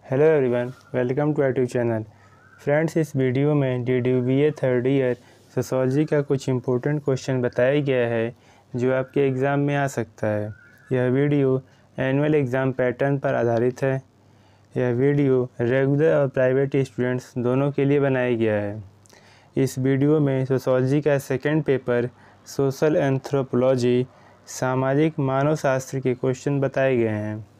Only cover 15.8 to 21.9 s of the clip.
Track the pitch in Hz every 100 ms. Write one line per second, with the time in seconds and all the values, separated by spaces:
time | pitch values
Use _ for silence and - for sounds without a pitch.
15.8 | 135 143 160 156 139 135 127 131 139 143
16.8 | 131 - 123 127 - 127 120 131 143 139
17.8 | 139 143 139 131 123 117 110 104 104 107
18.8 | 98 - - - - - _ - 131 131
19.8 | 131 135 143 156 143 135 131 131 139 127
20.8 | 131 147 147 139 - 135 147 156 147 131
21.8 | -